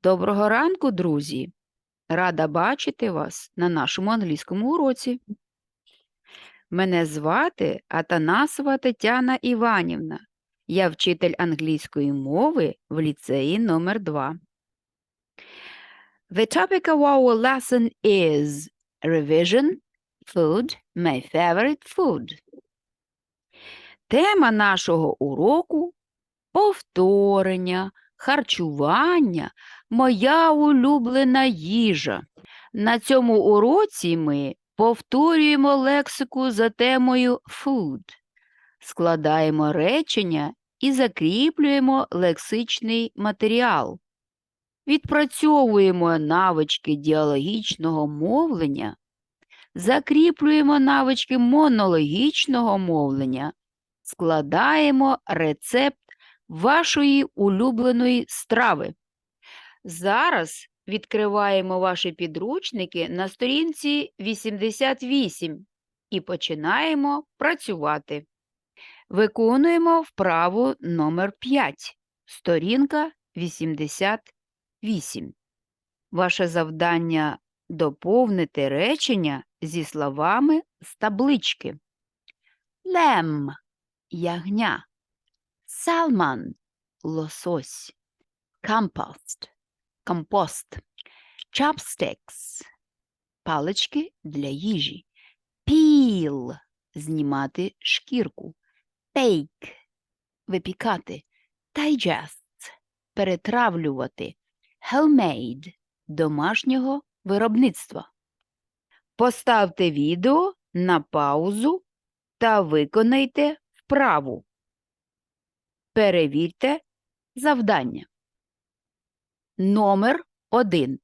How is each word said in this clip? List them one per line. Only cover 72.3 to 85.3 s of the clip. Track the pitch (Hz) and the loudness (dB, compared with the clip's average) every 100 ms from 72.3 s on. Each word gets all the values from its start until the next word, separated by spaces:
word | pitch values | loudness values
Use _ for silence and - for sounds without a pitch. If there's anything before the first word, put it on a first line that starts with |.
| - - 165 170 247 277 302 311 _ _ - | -10 -2 0 2 2 2 0 -4 _ _ -10
вісімдесят | 170 - 160 151 147 - 190 220 _ _ _ _ _ _ | -10 -6 -6 -6 -8 -4 -4 -4 _ _ _ _ _ _
вісім. | 214 202 - - 76 - _ _ _ _ _ _ _ | -6 -6 -6 -12 -14 -18 _ _ _ _ _ _ _
Ваше | 175 180 - 175 | -2 -2 0 -2
завдання — | 170 160 160 170 170 170 160 151 - _ _ _ | -2 -4 -2 -2 0 0 -2 -2 -6 _ _ _
доповнити | 165 160 139 170 226 247 190 160 - 139 | -4 -4 -4 0 2 2 0 -2 -2 -2
речення | 139 202 302 - 214 156 139 - _ | -2 -2 -2 -2 -2 -2 -4 -12 _
зі | 160 165 | -10 -8
словами | 151 151 143 139 160 214 285 320 - _ | -8 -6 -6 -2 0 2 2 2 -2 _
з | - - | -20 -6
таблички. | 214 202 269 262 - - - 151 _ _ _ _ _ _ _ _ _ _ | -4 0 0 0 -2 -6 -10 -14 _ _ _ _ _ _ _ _ _ _
Лем — | 370 359 320 220 165 151 139 139 _ _ _ _ _ | -4 0 2 2 0 -4 -6 -12 _ _ _ _ _
ягня. | 175 175 175 175 208 220 127 - _ _ _ _ | -8 -6 -6 -4 -2 -2 -4 -10 _ _ _ _